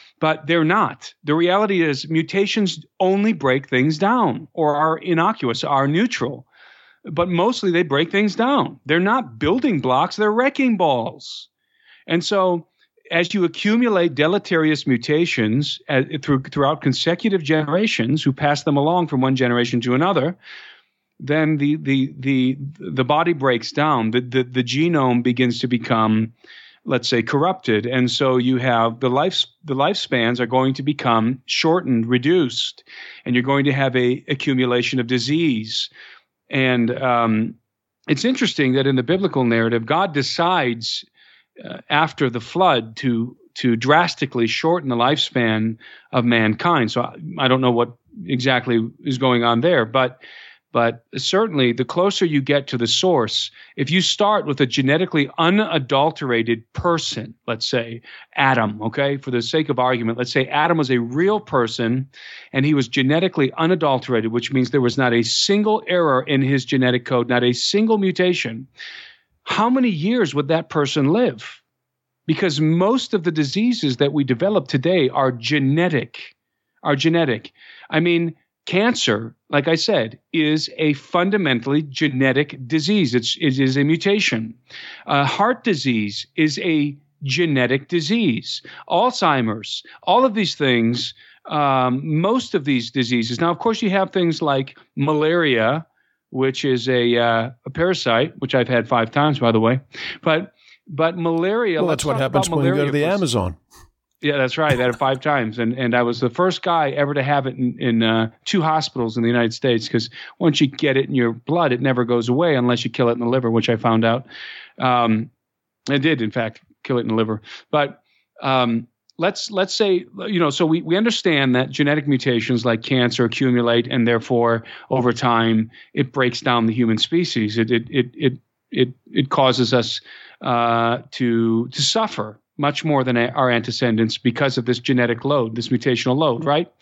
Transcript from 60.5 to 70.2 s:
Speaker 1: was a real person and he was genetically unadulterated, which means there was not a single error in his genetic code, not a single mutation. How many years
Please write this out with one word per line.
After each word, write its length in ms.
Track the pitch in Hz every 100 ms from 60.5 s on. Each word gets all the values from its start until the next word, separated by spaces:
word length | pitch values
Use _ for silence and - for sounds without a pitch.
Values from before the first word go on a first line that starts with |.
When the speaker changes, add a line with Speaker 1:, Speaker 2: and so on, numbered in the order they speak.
| 147 160 165
Speaker 1:
was 140 | 131
a 60 | 127
real 420 | 117 135 185 214
person 680 | - 139 113 - 113 127 135 - - - -
and 140 | 135 143
he 80 |
was 120 | 143 120
genetically 640 | 135 131 156 185 208 208
unadulterated, 760 | - 160 180 151 127 127 117 110
which 220 | 117 117
means 180 | 135 120
there 100 | 143
was 180 | 120 117
not 140 | 127
a 120 | 120
single 580 | 117 - - 202 214 214 -
error 340 | 180 160 131
in 180 | 135 135
his 240 | 135 139
genetic 400 | - 135 127 123
code, 240 | 120 127 120
not 140 | 123
a 100 | 123
single 460 | 123 - 202 220 220
mutation. 720 | 190 180 180 175 - 113 135 - - - - - _ _
How 260 | - - 226
many 180 | 262 247
years 460 | 165 180 247